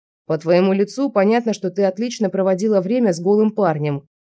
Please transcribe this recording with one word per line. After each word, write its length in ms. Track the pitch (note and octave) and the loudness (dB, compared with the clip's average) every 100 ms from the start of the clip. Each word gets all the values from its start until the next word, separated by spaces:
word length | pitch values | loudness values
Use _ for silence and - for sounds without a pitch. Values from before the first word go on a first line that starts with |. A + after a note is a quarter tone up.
| _ _ - | _ _ -6
«По 100 | D#3+ | -4
твоему 360 | D#3+ F3 F#3+ | 0 2 2
лицу 380 | G3 G#3 - C#4 | 0 -2 -2 -2
понятно, 420 | G#3+ G3 A#3 A#3 | 2 2 2 0
что 180 | G#3 F#3 | -4 -6
ты 140 | F3+ | -2
отлично 440 | G3 F#3 A#3+ A#3 G3 | -2 -2 -6 -4 -2
проводила 520 | F#3+ F#3+ F#3 A3 G3+ | 0 0 0 0 0
время 320 | F3+ B3 A3+ | 0 0 0
с 80 | E3+ | 0
голым 320 | F3 G#3 A3 | 2 2 2
парнем», 560 | G#3+ F#3 D3+ D3 C#3+ - _ | 2 0 0 -2 -4 -8 _